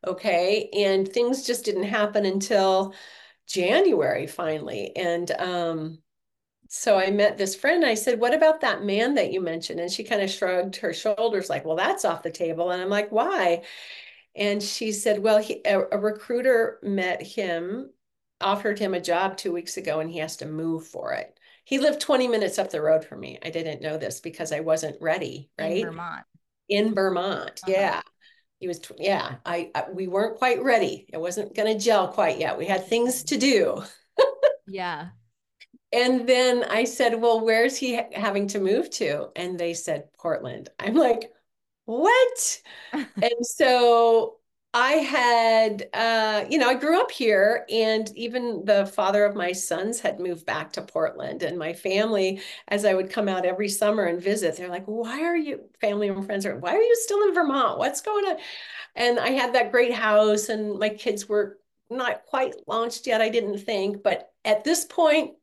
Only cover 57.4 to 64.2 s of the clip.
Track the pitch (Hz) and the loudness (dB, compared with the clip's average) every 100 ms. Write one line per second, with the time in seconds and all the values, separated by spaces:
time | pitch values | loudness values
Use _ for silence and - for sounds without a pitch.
57.4 | 311 269 233 - 269 277 - 415 392 339 | 2 2 0 2 -2 -2 -4 -2 -2 -4
58.4 | - - - - - - 240 240 233 262 | -8 -16 -14 -16 -14 -2 0 2 0 0
59.4 | 247 247 233 254 240 233 226 214 214 208 | 2 2 2 4 4 2 4 6 6 4
60.4 | - 214 214 202 214 214 - 208 - 208 | 0 -2 -2 -2 -2 -2 -4 -4 0 0
61.4 | 196 - _ _ _ 240 247 - _ 269 | 0 -4 _ _ _ -6 -4 -6 _ -2
62.4 | 262 - - 220 233 226 - 226 226 233 | -2 -4 -6 -2 -2 -4 -2 2 2 2
63.4 | 202 202 202 214 196 202 - 175 | 0 -4 -2 -2 -2 0 0 -2